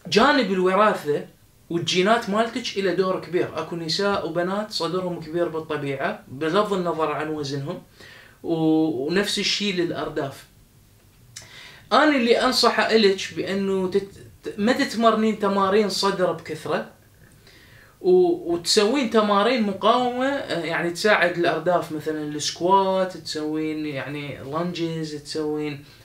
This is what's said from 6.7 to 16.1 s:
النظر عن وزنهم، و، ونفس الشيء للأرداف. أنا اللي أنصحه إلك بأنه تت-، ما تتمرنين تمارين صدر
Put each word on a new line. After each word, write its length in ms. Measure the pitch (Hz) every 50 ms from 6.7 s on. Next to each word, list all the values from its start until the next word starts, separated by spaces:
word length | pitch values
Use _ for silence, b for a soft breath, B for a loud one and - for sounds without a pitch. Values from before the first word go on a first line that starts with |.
| 202
النظر 400 | 185 175 170 160 156 156 151 147
عن 160 | 139 151 156
وزنهم، 540 | 156 151 143 135 143 139 139 151 196 254 - B B B B B B B B B B B -
و، 120 | - 165 160 160 160 156 156 160 160 117 123 135
ونفس 320 | 156 175 196 208 202 - 208
الشيء 360 | 185 - - - 208 208 180
للأرداف. 680 | 175 170 165 - 147 151 151 151 156 139 135 - - - - _ _ _ _ _ _ _ _ _ _ _ _ _ _ - - - B B B B B B B B B B - 208
أنا 240 | 262 302 302 285
اللي 240 | 262 233 240 226 - 220
أنصحه 460 | 254 247 - 247 220 - 220 208 -
إلك 440 | 214 226 208 196 196 190 - - -
بأنه 540 | 160 - 151 196 196 196 196 190 190 185 185
تت-، 640 | 185 196 196 - - - - - - - - - - 214
ما 140 | 202 240 262
تتمرنين 640 | - 269 - - 214 233 226 220 208 220 220 208 208
تمارين 500 | 208 196 196 196 196 196 196 220 208 190
صدر 440 | - - 196 196